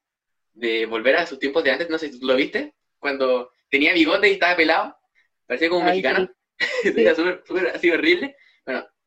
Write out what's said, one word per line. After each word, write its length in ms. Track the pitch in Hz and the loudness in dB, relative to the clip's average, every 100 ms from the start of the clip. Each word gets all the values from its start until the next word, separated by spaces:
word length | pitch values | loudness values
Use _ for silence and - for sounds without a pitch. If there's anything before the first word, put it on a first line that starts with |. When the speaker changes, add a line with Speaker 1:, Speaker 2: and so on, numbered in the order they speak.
| _ _ _ _ _ | _ _ _ _ _
Speaker 1:
de 340 | 107 117 113 110 | _ -4 -2 -2
volver 300 | 113 120 139 | -2 2 2
a 100 | 165 | 0
sus 120 | 131 | -4
tiempos 260 | 139 151 | -2 0
de 60 | 147 | 0
antes, 160 | 127 - | -2 -2
no 80 | 160 | -4
sé 120 | 151 | -6
si 80 | 123 | -8
tú 60 | 131 | 0
lo 100 | 131 | 0
viste, 380 | 151 220 294 _ _ _ | 0 -4 -8 _ _ _
cuando 520 | 147 135 131 127 123 _ _ | -6 -2 0 0 -4 _ _
tenía 240 | 139 156 | 0 2
bigote 360 | 175 156 196 208 | 4 2 4 2
y 40 | |
estaba 220 | 190 175 175 | 2 0 2
pelado, 400 | 156 165 294 - _ _ _ _ _ | 2 2 0 -8 _ _ _ _ _
parecía 220 | 127 165 | -2 0
como 120 | 175 | 0
Speaker 2:
Ay, 60 | 170 180 | 0 0
Speaker 1:
mexicano, 280 | 131 190 185 - _ _ | 0 0 -2 -6 _ _
Speaker 2:
sí. 340 | - 508 427 | -6 -2 -2
Speaker 1:
<laughs> 40 | - | 2
era 180 | 214 | 2
Speaker 2:
Sí. 60 | 160 | 4
Speaker 1:
súper, 200 | 165 - - | 0 -2 -6
súper 200 | 180 180 | -4 -4
así 220 | - 170 | 0 0
horrible, 460 | 165 156 180 269 - _ _ | 2 2 0 0 -10 _ _
bueno, 220 | - 247 - _ | -10 -8 -8 _